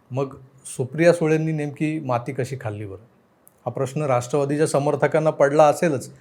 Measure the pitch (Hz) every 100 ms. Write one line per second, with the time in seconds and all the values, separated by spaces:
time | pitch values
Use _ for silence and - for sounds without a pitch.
0 | - 123 135 - - _ - - 123 151
1 | 170 170 156 160 160 156 147 - 156 156
2 | 135 139 127 135 120 131 110 104 104 95
3 | - _ _ _ _ _ 123 113 135 151
4 | 151 120 120 147 143 147 156 147 143 147
5 | 147 156 156 151 143 151 151 143 175 131
6 | - -